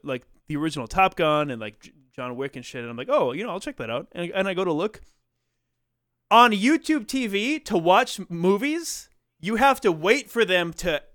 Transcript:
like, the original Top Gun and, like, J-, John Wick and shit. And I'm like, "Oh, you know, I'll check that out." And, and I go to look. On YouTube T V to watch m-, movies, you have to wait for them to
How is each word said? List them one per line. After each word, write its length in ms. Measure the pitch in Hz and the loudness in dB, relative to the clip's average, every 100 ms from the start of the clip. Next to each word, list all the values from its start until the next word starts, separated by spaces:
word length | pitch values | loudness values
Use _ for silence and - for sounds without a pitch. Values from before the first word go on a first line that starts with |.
like, 220 | 143 127 _ _ - | -8 -8 _ _ -8
the 100 | 147 | -4
original 300 | 160 147 117 | -4 -4 -4
Top 280 | 190 190 - | 2 2 4
Gun 340 | 156 151 147 | 0 2 0
and, 120 | 117 | -6
like, 180 | 107 107 | -10 -14
J-, 120 | - _ _ - | -20 _ _ -12
John 200 | 127 123 | -10 -8
Wick 200 | 139 131 | -8 -10
and 80 | 123 | -14
shit. 160 | 127 | -12
And 80 | 117 | -10
I'm 80 | 117 | -8
like, 120 | 135 | -2
"Oh, 220 | 285 139 | 0 0
you 120 | 139 | -2
know, 80 | 226 | -6
I'll 80 | 180 | -8
check 180 | 302 262 | -10 -10
that 120 | 113 | -6
out." 180 | 123 - | -6 -6
And, 180 | - 175 | -10 -6
and 160 | 185 196 | -6 -6
I 40 | |
go 120 | 180 185 | -4 -2
to 80 | |
look. 280 | 151 208 - - _ _ _ _ _ _ _ _ _ _ _ - | -2 -4 -8 -20 _ _ _ _ _ _ _ _ _ _ _ 4
On 200 | 220 240 | 6 8
YouTube 560 | 208 233 320 - 311 214 | 6 2 2 0 -2 -2
T 200 | 262 233 | -4 -2
V 320 | 202 233 311 | -2 -2 -4
to 180 | - 202 | -2 0
watch 420 | 165 190 - - | 4 4 4 -4
m-, 80 | 185 | -10
movies, 800 | 170 175 202 277 320 320 - - _ _ _ | 0 2 2 0 -4 -6 -10 -14 _ _ _
you 160 | 170 220 | -4 2
have 220 | 269 262 | 2 4
to 100 | 214 | 2
wait 360 | 160 175 269 - | 2 2 2 0
for 140 | 233 | -2
them 300 | 202 185 170 | 2 2 0
to 300 | 165 180 147 - | -4 -4 -4 -6